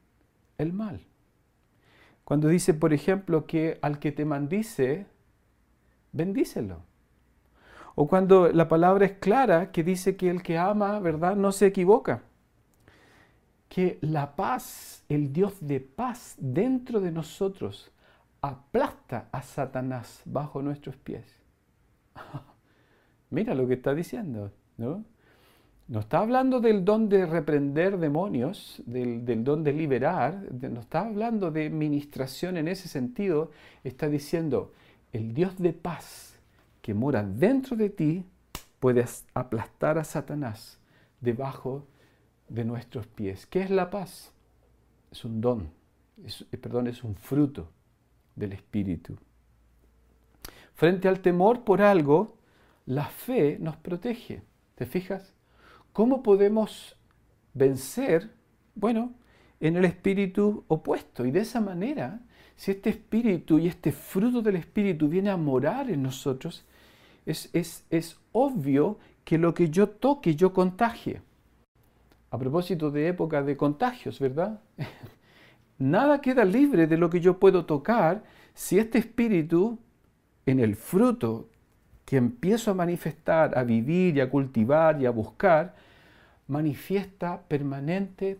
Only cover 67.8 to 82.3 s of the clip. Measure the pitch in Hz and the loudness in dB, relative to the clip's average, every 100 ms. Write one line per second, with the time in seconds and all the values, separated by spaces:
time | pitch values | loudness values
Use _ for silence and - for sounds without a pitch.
67.8 | - 165 160 - _ 220 277 240 139 139 | -4 -4 -4 -12 _ 0 0 0 0 2
68.8 | 165 214 - _ - 170 170 170 170 170 | 2 -2 -14 _ -2 2 2 2 0 2
69.8 | 208 - 262 285 175 151 185 185 185 180 | 0 2 0 0 0 2 2 2 0 0
70.8 | 233 - 120 101 - _ _ _ _ _ | -2 -2 -8 -10 -14 _ _ _ _ _
71.8 | _ _ _ _ _ 120 131 165 180 170 | _ _ _ _ _ -6 -2 -2 -2 -2
72.8 | 151 147 165 180 160 147 143 143 147 147 | -2 0 -2 0 -2 0 -2 0 0 0
73.8 | 247 247 123 - 135 139 196 214 _ - | -2 -2 -10 -4 -2 -2 -4 -6 _ -12
74.8 | 139 - - - _ _ - _ _ - | -12 -12 -20 -20 _ _ -20 _ _ -4
75.8 | 131 185 285 285 254 247 190 233 285 190 | 0 4 4 2 2 4 4 4 4 4
76.8 | 160 165 170 175 180 180 196 180 170 147 | 4 4 2 4 4 6 6 6 2 -2
77.8 | 175 233 160 208 - - - - - 190 | 0 2 2 0 -6 -20 -20 -14 0 2
78.8 | 226 233 - - 233 175 156 165 220 220 | 2 0 0 0 2 2 2 2 2 -2
79.8 | - _ _ _ _ _ - 131 110 98 | -14 _ _ _ _ _ 0 2 2 0
80.8 | - 185 247 240 113 113 - _ _ _ | 0 2 4 2 -2 -4 -10 _ _ _
81.8 | _ - - 135 120 | _ -20 -2 2 2